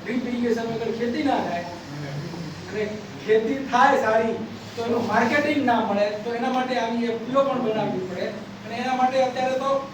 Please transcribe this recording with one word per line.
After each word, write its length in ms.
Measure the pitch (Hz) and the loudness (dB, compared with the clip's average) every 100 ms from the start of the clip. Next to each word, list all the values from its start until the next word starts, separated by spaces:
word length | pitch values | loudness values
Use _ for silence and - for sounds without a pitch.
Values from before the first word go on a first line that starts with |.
ડ્રીપ 240 | - 240 247 | -2 -2 -2
ઇરિગેશન 340 | 240 240 226 | -2 0 0
વગર 300 | 226 226 226 - | 0 -4 -4 -2
ખેતી 240 | 240 294 | -2 0
ના 140 | 277 - | 2 0
થાય 260 | 175 175 | 0 -4
અને 1200 | 170 - 143 147 143 147 175 175 160 - - 202 208 214 - 135 202 | -6 -10 -10 -10 -8 -8 -8 -8 -10 -10 -8 -4 -4 -6 -10 -10 4
ખેતી 420 | 220 233 269 247 | 4 4 -2 2
થાય 320 | 247 269 269 | 6 6 6
સારી 300 | 220 226 226 - - - - - | 4 2 2 -2 -6 -10 -12 -6
તો 80 | |
એનું 220 | 233 233 208 | 0 0 2
માર્કેટિંગ 580 | 214 240 330 294 285 | 2 4 2 2 2
ના 160 | 247 233 | 4 2
મળે, 300 | 208 202 208 | 2 2 0
તો 240 | - 240 | 0 -4
એના 180 | 233 254 | -2 0
માટે 260 | 254 254 240 | 0 0 0
આવી 260 | 226 233 | 0 0
એફ 160 | 233 - | 0 -2
પી 140 | - | 0
ઓ 100 | 269 | 2
પણ 180 | 277 - | 2 2
બનાવવી 360 | 220 214 202 185 | 0 0 0 -2
પડે. 280 | 185 196 208 | -4 -4 -6
અને 500 | - - - 220 240 | -6 -12 -12 -8 -4
એના 180 | 254 | -2
માટે 280 | 254 254 262 | 2 4 4
અત્યારે 360 | 262 262 262 262 | 2 2 0 0
તો 320 | 262 269 - | 2 0 -2